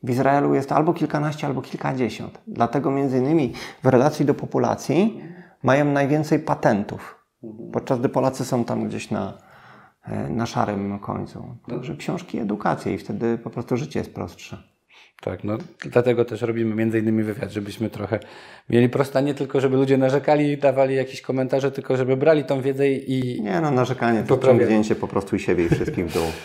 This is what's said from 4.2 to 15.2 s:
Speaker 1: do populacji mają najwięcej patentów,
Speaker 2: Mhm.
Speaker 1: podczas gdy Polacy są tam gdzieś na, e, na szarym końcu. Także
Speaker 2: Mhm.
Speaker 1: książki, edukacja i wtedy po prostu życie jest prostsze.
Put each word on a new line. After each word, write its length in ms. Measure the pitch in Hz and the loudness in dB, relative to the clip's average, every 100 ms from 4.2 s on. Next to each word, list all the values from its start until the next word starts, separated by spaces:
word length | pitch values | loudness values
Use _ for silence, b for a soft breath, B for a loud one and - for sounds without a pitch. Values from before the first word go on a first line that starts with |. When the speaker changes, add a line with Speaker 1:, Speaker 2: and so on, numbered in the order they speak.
| 147 | 0
Speaker 1:
do 80 | |
populacji 880 | - - 131 117 107 - 143 220 B 165 B B B | 0 -2 0 0 -2 0 2 2 B -14 B B B
mają 220 | 127 139 147 | 2 4 4
najwięcej 540 | 143 139 151 151 151 | 2 2 2 2 0
patentów, 800 | 156 147 147 101 101 98 - - _ _ | 0 2 2 2 0 -8 -12 -20 _ _
Speaker 2:
Mhm. 280 | 113 107 117 | -16 -14 -8
Speaker 1:
podczas 280 | 113 - 127 | -8 -2 0
gdy 100 | 127 | 0
Polacy 360 | 131 131 135 127 | 2 0 0 -2
są 200 | 123 117 | -2 -2
tam 220 | 117 107 | -2 -4
gdzieś 240 | 107 - | -6 -4
na, 260 | 104 98 - b b b b b b | -4 -4 -10 b b b b b b
e, 260 | - 107 139 | -8 -6 -4
na 160 | 117 117 | -4 -4
szarym 540 | 123 107 101 98 101 | -2 -2 -2 -4 -6
końcu. 400 | 104 98 98 113 120 123 - | -6 -8 -8 -12 -16 -16 -10
Także 100 | 123 | -10
Speaker 2:
Mhm. 220 | 131 147 | -8 -8
Speaker 1:
książki, 400 | - 175 - 226 | -6 -8 -8 -6
edukacja 520 | 202 208 180 147 98 | -4 -2 -2 -2 -2
i 60 | 95 | -4
wtedy 400 | - 104 117 117 | -6 -4 -2 -2
po 120 | 117 | -4
prostu 280 | 123 - 120 | -10 -4 -4
życie 220 | 147 - | -2 -6
jest 140 | - - | -6 -8
prostsze. 580 | 95 - - - - _ _ b b _ | -10 -12 -18 -18 -20 _ _ b b _